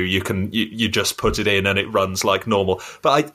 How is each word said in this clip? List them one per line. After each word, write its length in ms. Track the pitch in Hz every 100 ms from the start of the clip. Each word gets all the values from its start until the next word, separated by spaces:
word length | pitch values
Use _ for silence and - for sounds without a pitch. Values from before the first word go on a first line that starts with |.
You 200 | 92 95
can, 280 | - 95 98
you, 120 | 110 98
you 180 | 113 107
just 300 | 110 95 -
put 200 | 110 104
it 60 | 104
in 180 | 98 98
and 100 | 98
it 140 | 98
runs 320 | 107 95 92
like 220 | 107 98 113
normal. 340 | 101 95 92 - -
But 300 | 156 143 156